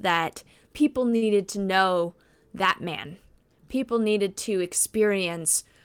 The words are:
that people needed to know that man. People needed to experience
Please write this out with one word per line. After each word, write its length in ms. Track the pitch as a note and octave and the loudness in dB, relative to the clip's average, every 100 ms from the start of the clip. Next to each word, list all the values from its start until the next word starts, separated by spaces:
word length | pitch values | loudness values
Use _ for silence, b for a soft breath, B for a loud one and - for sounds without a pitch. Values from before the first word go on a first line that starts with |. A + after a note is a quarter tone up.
that 420 | F#3+ E3+ D#3+ - b b b | -2 0 -2 -6 b b b
people 320 | - D4 B3+ B3 | 0 0 2 0
needed 420 | A#3 A3 G3+ F#3+ | 2 2 2 0
to 100 | G#3 | -4
know 560 | F#3+ F#3+ F#3+ F3+ E3+ b b b b | 0 2 4 2 -2 b b b b
that 260 | - F#3 - | 0 0 0
man. 340 | F3 G2+ C#3 F3+ _ _ _ _ - | -4 -8 -10 -16 _ _ _ _ -6
People 300 | C4 C4 A#3 | -4 0 0
needed 380 | G#3+ G#3+ G3 - | 2 2 0 -4
to 240 | - F#3+ | -4 -2
experience 1040 | F3 - - A3 G#3+ G3+ F3+ E3+ D#3+ - b b | -2 -4 -2 2 2 2 -2 -4 -2 -2 b b